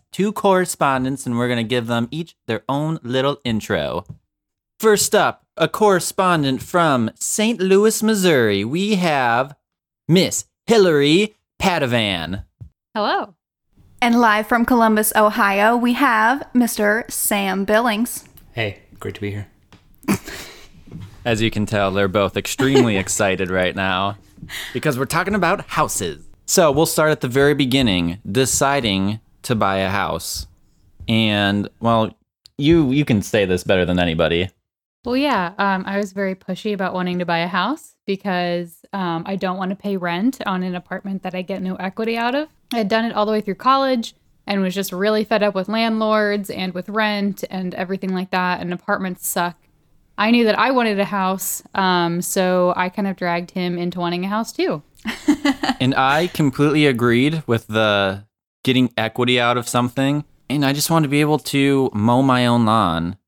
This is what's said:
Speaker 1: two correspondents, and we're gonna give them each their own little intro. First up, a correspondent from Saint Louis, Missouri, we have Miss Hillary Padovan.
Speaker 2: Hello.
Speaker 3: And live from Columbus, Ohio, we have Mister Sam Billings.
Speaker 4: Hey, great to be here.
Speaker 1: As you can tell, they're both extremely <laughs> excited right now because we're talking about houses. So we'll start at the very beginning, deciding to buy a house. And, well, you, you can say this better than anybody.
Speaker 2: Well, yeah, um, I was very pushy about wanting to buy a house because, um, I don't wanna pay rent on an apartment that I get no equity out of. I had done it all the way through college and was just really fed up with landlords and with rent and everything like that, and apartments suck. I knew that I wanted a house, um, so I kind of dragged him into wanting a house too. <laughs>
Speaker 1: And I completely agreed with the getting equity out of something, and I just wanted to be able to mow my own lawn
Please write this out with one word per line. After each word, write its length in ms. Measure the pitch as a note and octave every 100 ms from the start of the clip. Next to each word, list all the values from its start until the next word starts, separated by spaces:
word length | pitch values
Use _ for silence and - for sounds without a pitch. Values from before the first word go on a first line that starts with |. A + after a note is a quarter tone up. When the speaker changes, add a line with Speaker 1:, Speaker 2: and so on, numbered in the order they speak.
| _
Speaker 1:
two 200 | - G#3
correspondents, 920 | G#3 G3+ F#3 F3+ - C#3+ C3 C3 C3+ B2+
and 120 | A#2+
we're 120 | B2
gonna 140 | A#2
give 240 | A2 B2 A2+
them 200 | A#2 A#2+
each 240 | D#3 E3 - -
their 160 | A2 -
own 300 | C#3 D#3 D#3+
little 380 | A#2 B2+ C#3 C#3+
intro. 600 | A#2+ A2 - F2+ C#2+ D#2+ - - _ _ _ _ _ -
First 340 | A3 G3+ -
up, 320 | G#3 E3+ - _ -
a 100 | D#3+
correspondent 960 | - G#3+ F3+ - - F#3 E3+ C3+ C3
from 500 | - F3+ E3 B2+ A2 -
Saint 440 | - - A3 G3+
Louis, 420 | F#3+ G3 A3 A3
Missouri, 640 | G#3+ G#3 F#3 C#3 A2 G2
we 320 | A2 E3+ G3+ F#3+
have 580 | F3 C#3+ B2 A#2 C#3+ - _ _ _ _ -
Miss 380 | F#3 C#3+ - - _ -
Hillary 680 | A3+ F#3 D3 C#3+ E3+ G#3+ _ _ -
Padovan. 840 | F#3+ E3+ C3 A#2+ G#2 F2 D#2+ G2 - - - _ _ A3
Speaker 2:
Hello. 400 | A3 F#4+ G3+ _ _ _ _ _ _ -
Speaker 3:
And 200 | A#3+ A#3
live 260 | A3+ G#3 G#3+
from 160 | A#3
Columbus, 480 | A#3 A#3+ A3+ G#3+ G#3+ A3
Ohio, 580 | G#3+ A3 G3+ G3 A3 A#3+
we 180 | A#3+
have 540 | A#3+ C4+ A3 A3 C#4 -
Mister 500 | B3 A#3 - G#3 A3 -
Sam 560 | - - G#3 G3 F#3+ G3
Billings. 580 | G#3+ A#3+ G#3 A#3+ - - - -
Speaker 4:
Hey, 260 | A#2 G#2 - _ -
great 140 | G2+ -
to 60 |
be 100 | G2+
here. 160 | G2+ G2+ _ _ - _ _ - - - - - - - - - - G2 - B2
Speaker 1:
As 160 | A2
you 100 | A2+
can 140 | G#2+ G#2
tell, 260 | G#2 G2
they're 160 | G2 G2
both 300 | G#2 F#2+ G#2
extremely 580 | - - C3+ C3+ A#2+ G2
<laughs> 0 |
excited 540 | F#2+ - G2+ F#2 F#2
right 240 | F#2 F2+ G2
now 420 | F#2+ F#2 G2+ G#2 - - - - -
because 260 | B2 D#3 B2
we're 60 |
talking 320 | C#3 E3 G3 G#3
about 300 | E3+ G3+ -
houses. 600 | - C#3+ - F2 D2 - - -
So 260 | - D#3+
we'll 140 | C#3 D#3+
start 260 | - D#3
at 80 | D3+
the 80 | C3
very 260 | C3+ C#3+
beginning, 640 | D3 C3 C3+ B2 F2+ E2+ F#2 G#2
deciding 920 | A2 C3 - C#3 C#3+ A#2 F#2+ G2 A2 _ _
to 140 | - A2+
buy 240 | G2 F#2+
a 100 | F#2+
house. 580 | G2+ E2 E2 - - - _ _ _ _ - -
And, 580 | A2+ A2 G2+ G2+ G2+ G2 -
well, 360 | A#2 A2+ A2 - _ _ _ -
you, 340 | C#3+ E3+ C3
you 120 | C#3
can 180 | C#3+ G#2
say 220 | - A2
this 220 | F#2 F2+ -
better 180 | F#2+
than 160 | F2 F2+
anybody. 500 | F2 D#2+ D#2+ E2+ F#2 _ _ _ _ _ A#3+
Speaker 2:
Well, 100 | B3+
yeah, 380 | C#4+ G#3+ F3 F#3+
um, 280 | G3 F#3+ F#3
I 100 | G3+
was 140 | G3+
very 240 | G3 F#3+ F#3
pushy 380 | - F#3 G#3+
about 200 | G3 F#3
wanting 260 | F3+ F3+ F3
to 60 | F3
buy 140 | E3+
a 80 | F3
house 480 | F#3 G3+ D#4+ - _ -
because, 800 | G3 G3+ F3+ F3 F3 E3+ - _
um, 320 | G3 F3 E3 F3+
I 120 | G3
don't 200 | F#3 F#3
wanna 180 | F#3 G3
pay 200 | G3+ F#3+
rent 500 | F3 F3 A#3+ - G#3
on 160 | F#3
an 140 | F#3 F3+
apartment 480 | - F#3+ G3 F#3+
that 100 | F3+
I 80 | F#3
get 200 | F#3 F#3+
no 140 | F#3 F#3
equity 420 | F#3 A3 A3 A#3
out 180 | A#3+ C#4
of. 140 | D#4 _ -
I 60 | A#3
had 100 | G3+
done 160 | A3 A#3
it 100 | G#3
all 100 | G#3
the 60 |
way 80 | G#3+
through 160 | G#3 F3+
college 580 | B3+ C4+ C4+ B3 - - _ _ -
and 160 | G3
was 140 | F#3 F#3+
just 160 | F#3+
really 320 | F3+ G#3 G#3+
fed 180 | G#3+ G#3+
up 140 | G#3 F#3+
with 140 | F#3
landlords 800 | A3 A3+ A3 G#3+ G#3+ G#3 G#3 F#3+
and 240 | - F#3
with 160 | F3+ G3
rent 560 | G#3+ G#3+ G#3 G3+ F#3+ -
and 240 | F#3 F3+ F3
everything 380 | F#3 G3 F#3+
like 180 | F#3 F#3
that, 280 | F#3 F3+ F3
and 140 | F3
apartments 520 | F3+ - G3+ F#3 F3+ -
suck. 280 | F#3 F3 - _ _ _ _ _ -
I 140 | G#3+
knew 120 | A#3+ A3
that 140 | G3+
I 120 | A#3+
wanted 280 | B3+ A3+ G3
a 60 | G3+
house, 580 | G#3 F#3 F#3+ - - - G3+
um, 460 | F#3 F3+ E3+ F3
so 520 | - F#3+ F#3 F3+ F3+ F3+
I 140 | F#3
kind 180 | G#3+ G3
of 80 | F#3
dragged 360 | F3 E3+ F3
him 260 | F#3+ F3+ F3
into 220 | F3 F3+
wanting 260 | F3 F3 F#3+
a 20 |
house 240 | G#3+ A3+
too. 300 | - F4+ D#3 - _ A3
<laughs> 640 | - - D4 C#4+ C4+ C#4 -
Speaker 1:
And 160 | B2+ C3
I 320 | C3 D3 F3+
completely 580 | - C#3+ C3+ D3 D3+ D3
agreed 540 | A#2+ A#2+ A#2 C#3+ D#3+ C3
with 200 | A2+ -
the 580 | A2 G#2+ G2+ G2 G2 G#2 _ _ _ C3
getting 260 | B2+ B2 -
equity 420 | A2 - B2 B2
out 180 | A#2+ B2
of 100 | A#2
something, 580 | B2 B2 C3+ C3+ D3 - _ -
and 160 | C#3+ C#3
I 80 |
just 160 | C#3+ D3
wanted 180 | E3 C#3+
to 40 |
be 100 | D3
able 180 | D3+ D3+
to 500 | - C#3 C#3 C#3 C3
mow 280 | G#2+ A2 B2
my 240 | C3+ B2 B2
own 200 | A#2+ A2
lawn 500 | A2+ F#2 E2 E2+ F#2+